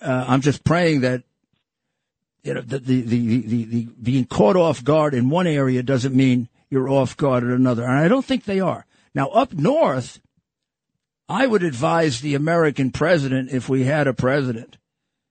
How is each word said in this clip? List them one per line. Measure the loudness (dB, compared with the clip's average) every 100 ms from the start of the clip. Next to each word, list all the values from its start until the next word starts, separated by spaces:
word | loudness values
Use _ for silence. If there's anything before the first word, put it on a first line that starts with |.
uh, | -4 -4 0
I'm | 0
just | 0 0
praying | 0 2 2 2
that, | 0 -4 -8 _ _ _ _ _ _ _ _ _ _ _
you | -10
know, | -10
the, | -8 -8
the, | 0 0
the, | 0 0 0
the, | 0
the, | 0 -4
the | -2 -4 -6 -8
being | -2 -2
caught | 0 2 4 4
off | 2 0
guard | 0 2 2
in | 0 0
one | 2 0
area | 0 0 0
doesn't | 0 -2 0
mean | 2 4 2 -2 _ _
you're | -2 0
off | 0 0 -2
guard | 0 0
in | 0
another. | 2 2 2
And | 0
I | 2 2
don't | 2
think | 0 -4
they | -2 -2
are. | -2 -4 -10 _ _
Now, | -6 -2
up | 0 0
north, | 0 0 2 0 0 -6 -14 _ _ _ _ _ _ _ _ _ _ -8
I | -2 0
would | 0
advise | 0 -2 0 2 0 -2
the | -2
American | -2 0 2 0 0 -2
president, | 0 0 2 0 -2 -2
if | -4 -2
we | 0
had | 0 0 0
a |
president, | 0 0 0 -2 -6 -10 _ _ _ _ _ _